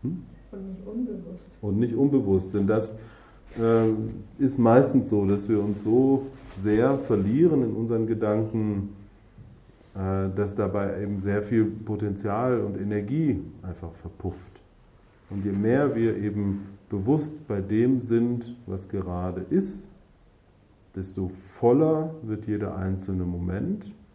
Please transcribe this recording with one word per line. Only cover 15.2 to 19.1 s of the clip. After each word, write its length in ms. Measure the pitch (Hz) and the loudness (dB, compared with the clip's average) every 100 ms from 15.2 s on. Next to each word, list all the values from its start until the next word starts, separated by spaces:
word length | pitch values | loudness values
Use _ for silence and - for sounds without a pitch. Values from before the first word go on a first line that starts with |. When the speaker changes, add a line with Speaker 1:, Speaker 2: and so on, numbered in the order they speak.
| _ | _
Speaker 1:
Und 140 | 101 | -6
je 80 | 101 | -2
mehr 420 | 98 107 131 143 | 0 2 4 2
wir 220 | 113 113 98 | 2 0 0
eben 500 | 104 101 101 98 - - - | -2 -2 -2 -2 -6 -18 -8
bewusst 580 | 104 101 151 151 - - | -4 0 0 0 -10 -6
bei 120 | 104 | -4
dem 400 | 92 107 123 131 | -2 2 2 2
sind, 560 | 113 117 120 120 - - - | 2 2 2 -2 -6 -14 -10
was 220 | 95 - | -10 -6
gerade 560 | 101 90 | -6 -4